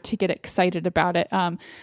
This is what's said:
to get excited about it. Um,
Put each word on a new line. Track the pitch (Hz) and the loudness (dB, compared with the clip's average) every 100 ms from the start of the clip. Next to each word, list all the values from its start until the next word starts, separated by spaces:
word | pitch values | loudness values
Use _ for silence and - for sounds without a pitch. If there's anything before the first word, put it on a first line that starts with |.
to | - 220 | -2 -2
get | 185 | 0
excited | - - - 180 175 175 | -2 -4 2 2 2 0
about | 165 170 170 | 2 2 2
it. | 170 | 0
Um, | 190 175 170 - - | 0 0 -4 -12 -20